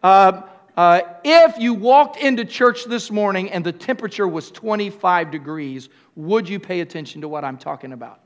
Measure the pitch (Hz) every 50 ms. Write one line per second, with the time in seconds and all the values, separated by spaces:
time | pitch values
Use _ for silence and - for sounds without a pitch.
0 | - 180 190 196 196 190 190 190 - - - _ _ _ _ - 175 175 175 180
1 | 175 - - - - 285 320 330 330 320 320 - 226 240 240 202 196 240 254 285
2 | 294 285 - - 294 277 262 233 233 - - - 247 247 233 240 - 233 233 233
3 | - - 214 208 208 202 196 185 185 196 - 180 165 170 165 175 - - 262 254
4 | 240 208 - - 208 185 165 165 - - _ - - 220 214 208 208 202 202 202
5 | - 185 180 175 170 160 143 160 139 143 156 160 147 135 131 131 127 _ _ _
6 | _ _ _ - 151 160 202 226 208 170 202 196 - - 185 175 170 165 - 165
7 | 151 135 - 151 151 151 151 151 143 135 131 127 - 147 147 143 - 131 131 120
8 | 117 120 110 _ _